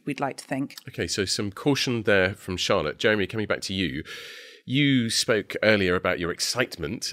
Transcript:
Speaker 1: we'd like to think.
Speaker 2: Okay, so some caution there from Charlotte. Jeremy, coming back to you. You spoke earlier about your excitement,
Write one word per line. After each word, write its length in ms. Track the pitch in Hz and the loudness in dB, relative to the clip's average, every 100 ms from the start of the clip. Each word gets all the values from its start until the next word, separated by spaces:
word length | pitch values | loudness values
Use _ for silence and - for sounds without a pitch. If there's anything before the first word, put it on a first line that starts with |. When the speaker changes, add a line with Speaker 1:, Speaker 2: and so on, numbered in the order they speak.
| - | -8
Speaker 1:
we'd 120 | 143 | -4
like 200 | 139 - | -4 -6
to 60 | |
think. 320 | - 135 139 - - | -6 -4 -4 -8 -14
Speaker 2:
Okay, 180 | - 90 | -6 -4
so 200 | - 95 | -2 -2
some 260 | - 104 | 0 -2
caution 520 | - 151 139 - 120 | -2 0 2 0 0
there 300 | 110 101 92 | 4 4 4
from 220 | 101 - 92 | 0 -6 -4
Charlotte. 420 | - 104 73 - | 2 2 2 0
Jeremy, 280 | 113 107 95 | 2 2 0
coming 200 | 110 101 | -2 -2
back 140 | 71 | -2
to 120 | - | -2
you. 280 | 95 90 67 80 - - - - - | -2 -2 -2 -8 -14 -14 -16 -20 -20
You 460 | - 127 143 135 113 | -4 2 4 4 2
spoke 460 | - - 113 - - | 0 2 0 0 0
earlier 320 | 107 107 95 | 4 4 4
about 240 | 90 90 85 | 2 2 0
your 120 | 85 | -2
excitement, 840 | 87 - 117 127 - 76 104 - | -2 -4 -2 -2 -2 -6 -6 -6